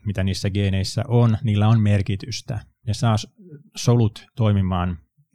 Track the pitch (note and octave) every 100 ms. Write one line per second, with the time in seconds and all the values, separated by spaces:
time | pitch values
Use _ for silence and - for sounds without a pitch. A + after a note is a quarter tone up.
0 | G#2+ F#2+ G2 F#2+ G2+ F#2+ G2+ F#2+ F#2+ -
1 | - A#2+ A#2 A2 A2+ G#2 G#2+ A2+ G#2 G#2
2 | G2 G2 - A2 - A2 - _ - G#2
3 | A#2 G#2+ - _ F3+ D3+ - - - A#2+
4 | A2 - - - A2 G2+ F#2 F#2 F2+ F2
5 | - _ _